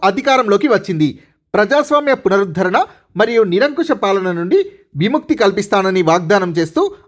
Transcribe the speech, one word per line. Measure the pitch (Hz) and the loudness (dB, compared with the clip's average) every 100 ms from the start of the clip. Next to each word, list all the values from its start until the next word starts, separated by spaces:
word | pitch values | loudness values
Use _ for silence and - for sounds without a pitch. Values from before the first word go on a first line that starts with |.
| 190 | 0
అధికారంలోకి | 196 - 202 220 202 302 | 0 0 0 2 0 2
వచ్చింది. | 208 202 160 151 - _ _ _ 190 | 0 0 -2 -2 -2 _ _ _ -2
ప్రజాస్వామ్య | 208 277 294 294 294 262 | 2 0 0 0 0 -2
పునరుద్ధరణ | 190 196 196 160 180 214 381 - _ 170 | 0 0 0 -2 0 0 -2 -8 _ -2
మరియు | 226 233 208 | 0 2 2
నిరంకుశ | 175 277 294 330 208 | 2 0 -2 -2 -2
పాలన | 202 196 185 175 | 0 -2 -2 -4
నుండి | 175 381 392 - _ 143 | 0 0 0 -8 _ -4
విముక్తి | 196 302 - 320 | -2 -2 -4 0
కల్పిస్తానని | 202 196 202 202 190 185 160 | 0 0 -2 0 0 0 2
వాగ్దానం | 170 165 202 180 165 | 2 2 0 0 -2
చేస్తూ | 165 - 392 392 | -2 -2 -2 -4